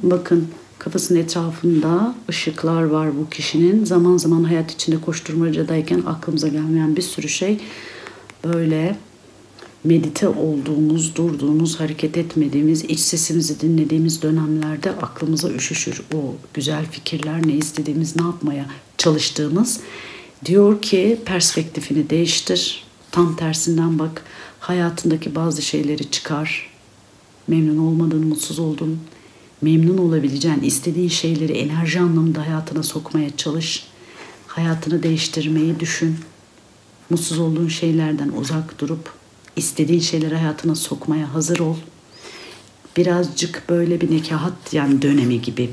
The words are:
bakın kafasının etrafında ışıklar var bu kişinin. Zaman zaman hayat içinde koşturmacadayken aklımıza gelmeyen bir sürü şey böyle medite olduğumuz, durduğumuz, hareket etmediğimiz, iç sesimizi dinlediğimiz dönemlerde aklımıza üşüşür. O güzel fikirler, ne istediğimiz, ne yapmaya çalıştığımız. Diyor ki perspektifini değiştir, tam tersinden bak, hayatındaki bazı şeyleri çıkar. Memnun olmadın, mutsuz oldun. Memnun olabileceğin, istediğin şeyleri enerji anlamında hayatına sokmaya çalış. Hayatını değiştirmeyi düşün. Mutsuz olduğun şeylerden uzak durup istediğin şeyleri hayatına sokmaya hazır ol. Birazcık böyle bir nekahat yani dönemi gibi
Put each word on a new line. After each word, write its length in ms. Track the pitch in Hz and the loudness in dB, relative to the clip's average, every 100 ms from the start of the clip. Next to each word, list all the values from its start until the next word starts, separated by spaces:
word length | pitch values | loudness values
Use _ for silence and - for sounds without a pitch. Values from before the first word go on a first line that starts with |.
bakın 440 | 180 180 - 170 160 - - - | 2 2 2 2 2 -8 -20 -12
kafasının 400 | 170 180 - 175 | -6 -4 2 2
etrafında 960 | 165 180 165 165 175 160 156 170 226 247 - | 2 -2 -4 0 2 4 4 2 2 -2 -8
ışıklar 540 | 165 - 156 160 165 | -4 -4 -2 0 2
var 340 | 160 156 156 143 | 2 2 0 -2
bu 100 | 156 | -4
kişinin. 560 | - - 151 170 214 190 | -6 -2 4 6 6 4
Zaman 320 | 175 175 180 | 4 6 6
zaman 260 | 160 165 | 4 4
hayat 280 | 165 170 165 | 4 2 0
içinde 300 | - - 160 | -4 -2 0
koşturmacadayken 1040 | 160 160 - 156 165 160 156 160 151 175 - | -2 -6 -4 0 2 0 0 0 2 0 0
aklımıza 420 | 160 - 156 151 | -4 -2 0 0
gelmeyen 480 | 151 156 160 156 156 | 0 2 2 2 0
bir 60 | |
sürü 280 | 180 - 151 | -2 -6 -6
şey 280 | - 190 208 - - - - - - - - | -2 0 0 -4 -16 -16 -16 -18 -20 -20 -8
böyle 540 | 165 170 165 156 170 208 - - - - - - - - | -2 0 2 2 0 -4 -10 -20 -20 -20 -20 -20 -20 -4
medite 440 | 156 165 156 - 101 | 4 4 4 0 0
olduğumuz, 880 | - 156 147 139 151 151 160 160 - | 0 0 0 0 2 4 2 0 0
durduğumuz, 640 | 170 143 143 156 165 160 | -2 0 2 2 2 0
hareket 380 | 156 156 156 170 | -4 -2 -2 -2
etmediğimiz, 680 | 165 156 143 143 156 156 | -2 0 0 2 2 2
iç 160 | - 160 | 0 -2
sesimizi 640 | - 165 - 165 147 151 | 0 0 0 0 0 0
dinlediğimiz 600 | 156 160 147 156 160 160 | 2 2 2 2 2 0
dönemlerde 720 | 156 160 156 156 151 151 190 | 0 2 2 0 -2 -4 -4
aklımıza 580 | 202 - - 156 160 - | -4 -8 -6 -2 0 -2
üşüşür. 520 | 123 - - - - - 156 | -4 -4 -4 -6 -8 -6 -6
O 200 | 135 - - | -6 -8 -10
güzel 320 | - 135 151 160 | -6 -4 -4 -6
fikirler, 640 | - - 156 151 160 160 | -8 -8 -6 -4 0 0
ne 60 | |
istediğimiz, 600 | 147 156 - 151 147 160 170 | 0 -2 -4 -2 -2 0 0
ne 60 | |
yapmaya 440 | 170 170 147 143 139 - - - | -2 -2 -4 -4 -8 -12 -14 0
çalıştığımız. 800 | 170 151 - - 151 170 233 - - - - - - - - | 2 2 0 -2 0 2 0 -2 -8 -16 -16 -18 -20 -12 2
Diyor 360 | 190 202 208 | 6 6 4
ki 380 | - 190 202 233 - | 2 4 4 2 0
perspektifini 840 | 185 170 165 160 151 - 147 147 | 0 2 0 -2 -6 -2 0 2
değiştir, 760 | 160 170 - - 180 - - - - - | 2 2 0 0 0 -2 -6 -16 -20 -4
tam 240 | 175 170 165 | 2 2 2
tersinden 640 | 160 160 - 165 165 160 | -2 -2 0 2 2 2
bak, 240 | 160 160 - - - - | -2 -6 -16 -20 -20 -12
hayatındaki 720 | - 180 170 165 165 156 - 151 | -4 0 0 0 0 0 -2 -2
bazı 260 | 165 151 | -2 -2
şeyleri 500 | - 151 143 151 - | -4 -2 -2 -2 -4
çıkar. 600 | - - 151 156 - - - - _ - - - - - | -6 -4 -4 -4 -6 -10 -20 -20 _ -20 -20 -20 -12 0
Memnun 300 | 165 156 151 | 2 4 2
olmadın, 500 | 160 160 165 156 160 | 2 2 2 2 0
mutsuz 320 | 151 - 156 | -2 -4 -4
oldun. 400 | 160 151 160 160 160 - - - - - | -4 -2 -4 -4 -10 -20 -20 -20 -20 -2
Memnun 360 | 151 160 160 190 | 4 6 6 4
olabileceğin, 640 | 170 160 139 139 165 147 | 2 2 0 0 0 2
istediğin 480 | 139 - 175 165 175 | 0 0 -2 -2 0
şeyleri 420 | - 165 156 160 | 0 0 0 0
enerji 480 | - 147 160 165 180 | -2 -2 -2 0 2
anlamında 420 | 175 165 160 151 | 2 4 2 0
hayatına 420 | 151 156 160 151 | -2 -4 -4 -4
sokmaya 540 | 156 156 151 160 143 - | -4 -6 -4 -2 -2 -4
çalış. 500 | 156 156 160 - - - - - - - - | -4 -4 -4 -8 -10 -20 -20 -20 -20 -20 -12
Hayatını 560 | - 165 160 156 165 | -4 -2 -2 -2 0
değiştirmeyi 760 | 165 160 - 165 151 156 160 156 | 0 0 -2 -2 0 2 2 0
düşün. 360 | 165 - 165 160 - - - - - - - - - | -4 -2 -2 -2 -8 -20 -20 -20 -20 -20 -20 -20 -4
Mutsuz 300 | 170 165 160 | -2 -2 -2
olduğun 280 | 165 160 165 | 0 0 -2
şeylerden 640 | - 165 160 156 147 143 | 0 0 2 0 -2 -2
uzak 520 | - 139 156 160 - | -4 -4 -4 -4 -6
durup 300 | 147 165 - - - - - - | -6 -6 -10 -20 -20 -20 -12 -6
istediğin 440 | 160 - 151 170 | -4 0 2 2
şeyleri 360 | 165 165 156 160 | 2 0 0 0
hayatına 400 | 160 151 165 156 | -2 0 -2 -2
sokmaya 580 | - 143 - 156 147 | -4 -6 -2 -2 -2
hazır 260 | 156 160 175 | -2 0 0
ol. 160 | 160 165 - - - - - - - - - - - 170 | 0 -2 -10 -20 -20 -20 -20 -18 -20 -20 -20 -20 -4 2
Birazcık 640 | 180 175 165 - 165 - - | 4 2 0 -2 -6 -6 -2
böyle 320 | 175 170 170 | 0 2 0
bir 100 | 151 | 2
nekahat 600 | 160 160 156 170 180 - | 0 0 -2 -4 -6 -4
yani 280 | 151 143 135 | 0 2 4
dönemi 400 | 143 143 123 120 | 4 4 2 0
gibi 280 | - 113 120 | -2 -4 -4